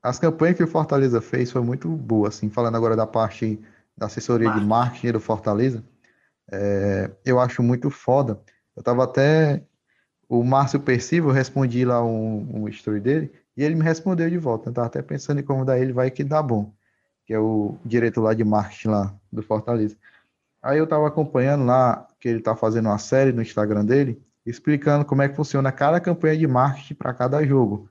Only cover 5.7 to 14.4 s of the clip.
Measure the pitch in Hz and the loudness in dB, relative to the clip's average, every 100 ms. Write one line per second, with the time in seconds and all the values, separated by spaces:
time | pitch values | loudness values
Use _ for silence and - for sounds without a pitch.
5.7 | 117 - _ _ _ _ _ _ 98 101 | -2 -12 _ _ _ _ _ _ -6 -2
6.7 | 98 101 98 98 - 127 123 123 - 120 | 0 0 -2 -4 -6 0 2 2 0 0
7.7 | 123 143 - - 131 127 101 _ _ _ | 0 -2 -4 0 0 0 -6 _ _ _
8.7 | - - 123 123 135 143 156 156 143 - | -8 -2 0 0 2 4 4 4 0 -6
9.7 | _ _ _ _ _ _ 120 120 135 139 | _ _ _ _ _ _ 0 2 2 2
10.7 | 143 139 123 - 170 151 135 127 143 131 | 0 0 0 0 0 2 2 0 0 0
11.7 | 120 123 120 117 110 110 107 101 107 107 | 0 0 2 0 -2 -4 -6 -6 -8 -8
12.7 | - - 107 110 151 151 _ _ - 147 | -8 -6 -2 0 -2 -4 _ _ -4 -2
13.7 | 160 165 160 190 175 165 175 | 0 0 0 -2 -2 -2 -2